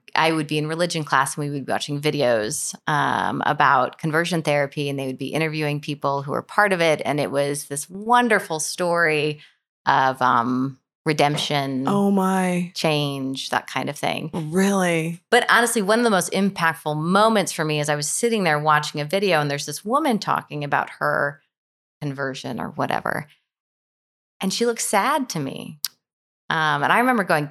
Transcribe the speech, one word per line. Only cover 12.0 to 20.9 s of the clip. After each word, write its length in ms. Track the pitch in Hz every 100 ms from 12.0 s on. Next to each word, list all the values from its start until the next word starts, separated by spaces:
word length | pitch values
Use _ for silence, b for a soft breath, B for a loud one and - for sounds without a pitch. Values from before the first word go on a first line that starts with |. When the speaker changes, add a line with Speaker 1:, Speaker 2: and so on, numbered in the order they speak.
| 202
Speaker 2:
my. 600 | 196 185 190 185 180 175
Speaker 1:
change, 760 | - 160 151 143 139 131 135 -
that 160 | - -
kind 220 | 135 135
of 100 | 143
thing. 320 | - - 151 175 156
Speaker 2:
Really? 680 | 180 196 196 180 165 165 170 -
Speaker 1:
But 160 | 240 -
honestly, 300 | 202 233 233
one 160 | 190 226
of 60 |
the 60 | 233
most 200 | 190 180
impactful 640 | 190 196 196 165 151 151 151
moments 560 | 165 196 220 214 156
for 120 | -
me 160 | 156 151
is 80 | 147
I 80 | 147
was 100 | 147
sitting 360 | - 240 220
there 140 | 175 151
watching 420 | 151 147 147 151
a 40 | 147
video, 340 | 196 202 156
and 100 | 147
there's 140 | 143 147
this 160 | 143
woman 340 | 208 269 311 208
talking 440 | - - - 147
about 260 | 143 139 -